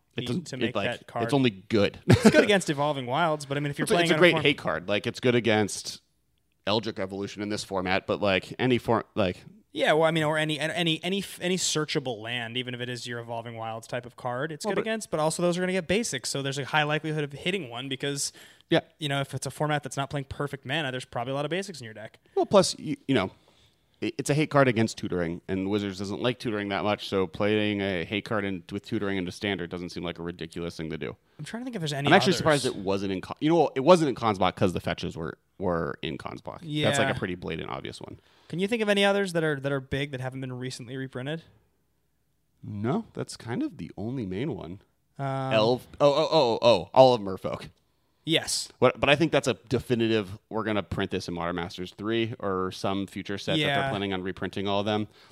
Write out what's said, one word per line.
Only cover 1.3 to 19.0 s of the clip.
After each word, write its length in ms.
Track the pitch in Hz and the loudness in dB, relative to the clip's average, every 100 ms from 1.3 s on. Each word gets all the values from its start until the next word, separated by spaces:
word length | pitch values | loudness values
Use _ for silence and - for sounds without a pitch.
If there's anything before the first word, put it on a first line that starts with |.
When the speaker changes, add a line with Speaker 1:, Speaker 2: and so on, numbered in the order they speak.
Speaker 1:
only 180 | 139 127 | 2 0
good. 480 | 95 - 110 101 - | -4 -2 2 2 4
<laughs> 40 | - | 8
Speaker 2:
It's 220 | - 226 | 10 10
good 120 | 302 | 8
against 260 | 214 202 - | 8 4 2
Evolving 360 | 143 147 139 120 | -2 -2 -2 -2
Wilds, 400 | 139 170 151 135 | 0 0 0 -2
but, 100 | 139 | -4
I 20 | |
mean, 80 | 147 | -4
if 60 | 139 | -2
you're 60 | |
Speaker 1:
It's 80 | - | 2
a, 20 | |
Speaker 2:
playing 120 | 175 170 | 4 4
Speaker 1:
it's 60 | |
a 40 | 160 | 6
Speaker 2:
on 20 | |
a 40 | |
Speaker 1:
great 100 | 175 | 8
Speaker 2:
form- 120 | 165 | 8
Speaker 1:
hate 140 | 147 147 | 4 2
card. 300 | - 80 90 | 0 -4 -2
Like, 160 | 104 120 | -2 -2
it's 120 | - | 0
good 160 | 123 120 | 2 4
against 680 | 110 107 101 - - - _ _ _ _ _ _ - | 4 4 2 -2 -10 -12 _ _ _ _ _ _ -2
Eldritch 320 | 107 95 95 | -2 -2 -6
Evolution 440 | 95 98 101 95 | -6 -6 -8 -8
in 60 | 104 | -6
this 140 | 104 | -6
format, 440 | - 95 92 95 - | -4 -4 0 0 0
but, 140 | 90 | 0
like, 340 | 98 92 - - | 2 2 -2 -2
any 200 | 127 120 | 2 2
form, 240 | - 113 - | 2 0 0
like 300 | - 95 92 - - _ | -2 -2 -2 -12 -20 _
Speaker 2:
Yeah, 200 | - 240 | -2 2
well, 140 | 156 160 | 4 4
I 60 | |
mean, 120 | 160 | 2
or 140 | 151 156 | 0 0
any, 200 | 156 151 | -2 -2
any, 460 | 156 165 170 160 | -4 -2 -2 -2
any, 200 | 180 196 185 - | -2 -4 -6 -6
any 160 | 180 185 | -4 -2
searchable 640 | - 156 151 156 131 107 | 0 -2 -2 -2 -4 -6
land, 360 | 110 123 113 120 | -6 -6 -4 -6
even 160 | 123 | -6
if 60 | 123 | -6
it 60 | 123 | -8
is 160 | 123 120 | -8 -8
your 140 | 120 | -10
Evolving 360 | 117 117 117 113 | -8 -8 -8 -10
Wilds 300 | 113 113 - | -8 -10 -8
type 180 | 127 120 | -8 -8
of 100 | - | -10
card, 360 | 127 123 156 | -6 -4 -6
it's 120 | 151 208 | -6 -4
Speaker 1:
Well, 60 | |
Speaker 2:
good 40 | 196 | -2
Speaker 1:
but 40 | |
Speaker 2:
against, 300 | 220 226 - | -2 -6 -4
but 80 | 160 | -2
also 240 | 151 165 | 0 0
those 140 | 175 175 | 0 0
are 40 | |
gonna 120 | 180 | -2
get 140 | 185 160 | -2 0
basics, 420 | 190 233 131 - | -2 -2 -4 -4
so 120 | 139 | -4
there's 160 | 139 135 | -4 -4
a 80 | 127 | 0
high 180 | 151 | 2
likelihood 400 | 147 151 156 156 143 | 2 0 -2 -4 -4
of 80 | |
hitting 360 | 139 180 196 127 | -6 -4 -4 -6
one 180 | 120 135 | -8 -6
because, 420 | 135 143 139 - - - - _ | -4 -4 -4 -6 -8 -20 -20 _
Speaker 1:
Yeah. 80 | 165 - | 0 0
Speaker 2:
you 120 | _ | _